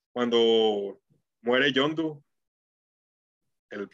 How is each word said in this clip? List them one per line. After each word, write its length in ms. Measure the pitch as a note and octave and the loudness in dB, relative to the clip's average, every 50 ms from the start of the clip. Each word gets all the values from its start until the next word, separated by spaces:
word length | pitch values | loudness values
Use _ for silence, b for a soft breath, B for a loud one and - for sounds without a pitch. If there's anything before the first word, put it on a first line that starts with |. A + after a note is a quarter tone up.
| _ _ | _ _
cuando 880 | - B2 B2 A#2+ A#2 A#2 A#2 A2+ A2+ A2+ A2 A2 G#2 G2+ G2+ G2 G2 _ _ _ _ _ _ _ _ _ | -6 -4 -2 0 2 2 4 4 4 4 4 2 0 -2 -4 -8 -10 _ _ _ _ _ _ _ _ _
muere 300 | - A#2 B2 B2+ C3+ D3 | -4 0 0 2 2 2
Yondu, 500 | B2+ C3 C#3 D3+ D#3+ D#3+ D#3+ D#3 D3+ C#3+ _ _ _ _ _ _ _ _ _ _ _ _ _ _ _ _ _ _ _ _ _ _ _ _ _ _ _ _ _ - | 0 0 -2 -2 -2 -4 -6 -8 -8 -10 _ _ _ _ _ _ _ _ _ _ _ _ _ _ _ _ _ _ _ _ _ _ _ _ _ _ _ _ _ -18
el, 200 | G#2 G2+ G2+ F#2+ | -14 -14 -14 -14